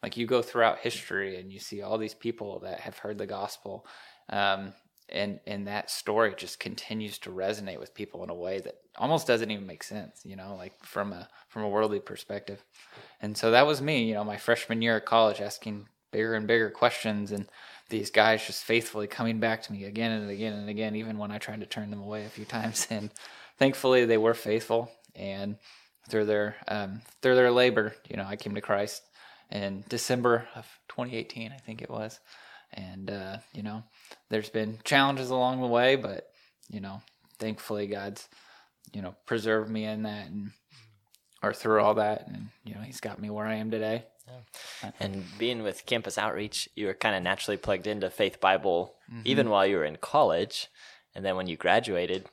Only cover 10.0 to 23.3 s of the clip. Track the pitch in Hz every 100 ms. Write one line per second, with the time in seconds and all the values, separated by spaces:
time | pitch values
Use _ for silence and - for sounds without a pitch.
10 | - - - 95 - 135 90 _ - -
11 | 101 90 90 - _ 113 107 101 107 101
12 | - 98 - 101 - 101 _ _ - -
13 | - _ 104 104 113 117 147 147 143 147
14 | 113 107 107 104 - 117 - 113 117 110
15 | - 117 110 101 98 - - 101 104 _
16 | _ 110 110 113 107 113 107 - 120 -
17 | 113 104 101 104 98 - - - _ 110
18 | 104 - 107 110 - - - 117 113 107
19 | 104 - 117 113 113 110 - 101 98 107
20 | 113 110 104 101 110 104 104 104 110 107
21 | 113 107 104 104 - 107 104 - 104 104
22 | 101 107 107 110 107 123 107 113 - 113
23 | 107 - -